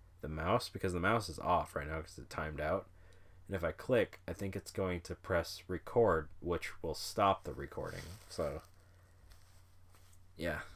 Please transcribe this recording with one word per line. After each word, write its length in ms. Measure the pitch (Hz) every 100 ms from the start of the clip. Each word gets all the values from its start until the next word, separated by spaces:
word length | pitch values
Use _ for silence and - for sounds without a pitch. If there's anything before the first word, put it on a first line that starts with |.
| - -
the 80 | 76
mouse, 400 | 78 85 117 -
because 240 | 104 95
the 60 | 87
mouse 280 | 92 113 -
is 80 | 76
off 380 | - 85 - -
right 120 | 71
now 140 | 80
'cause 160 | 78 -
it 120 | -
timed 320 | - 78 73
out. 280 | 76 95 - - - - - - -
And 100 | 95
if 60 |
I 100 | 85
click, 480 | - - 123 95 - -
I 60 |
think 240 | 85 98 92
it's 160 | -
going 300 | - 95 87
to 140 | - 87
press 480 | - 90 - - -
record, 640 | 90 - 120 110 82 76 -
which 420 | 85 85 - -
will 140 | 82 76
stop 480 | - - 98 95
the 100 | -
recording. 480 | 71 71 - 82 87 85 92 -
So, 320 | - 76 76 - - - - - - - - - - - - - - - - - -
yeah. 240 | 82 78 -